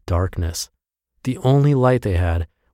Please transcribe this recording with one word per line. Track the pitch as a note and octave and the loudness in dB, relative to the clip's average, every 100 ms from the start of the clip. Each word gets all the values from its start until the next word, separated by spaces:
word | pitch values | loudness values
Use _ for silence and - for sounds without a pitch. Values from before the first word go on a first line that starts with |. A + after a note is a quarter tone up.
| - | -4
darkness. | F2 F#2 - E2 - - _ _ _ _ _ C3 | -2 -2 -4 -6 -6 -12 _ _ _ _ _ -8
The | B2+ | -2
only | B2+ C#3 C#3+ C3+ | 2 2 4 2
light | B2+ B2+ | 2 2
they | G#2 F2+ | 0 0
had | F2+ E2 E2 _ _ | 0 -2 -4 _ _